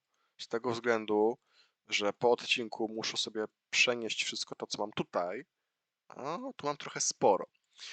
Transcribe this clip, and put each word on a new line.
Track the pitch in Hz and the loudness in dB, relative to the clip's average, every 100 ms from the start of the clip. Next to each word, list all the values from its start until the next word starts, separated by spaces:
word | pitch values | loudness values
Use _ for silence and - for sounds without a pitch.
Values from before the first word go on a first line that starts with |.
| _ _ _ _ | _ _ _ _
z | - | -6
tego | 117 123 | -4 -2
względu, | 117 117 113 107 104 107 127 _ _ _ _ _ | -2 2 0 2 4 4 2 _ _ _ _ _
że | 113 104 | 0 0
po | - 123 | 2 4
odcinku | 120 - - 113 - 113 | 4 2 -2 -2 -4 -4
muszę | 110 107 - | -4 -4 -4
sobie | - 107 107 - _ | -4 -4 -6 -8 _
przenieść | - - 120 113 - | 2 4 2 -2 -4
wszystko | - 110 - - | -4 -4 -8 -8
to, | 110 | -8
co | - | -4
mam | 104 | -4
tutaj. | - 170 101 87 107 - _ _ _ _ _ _ | -4 -2 -2 -2 -4 -10 _ _ _ _ _ _
A, | - 135 175 262 - | -12 -8 -8 -8 -6
tu | 143 | -4
mam | 143 | -4
trochę | - 151 | -8 -4
sporo. | - - 127 92 - _ _ - - | -4 4 6 6 2 _ _ -18 -16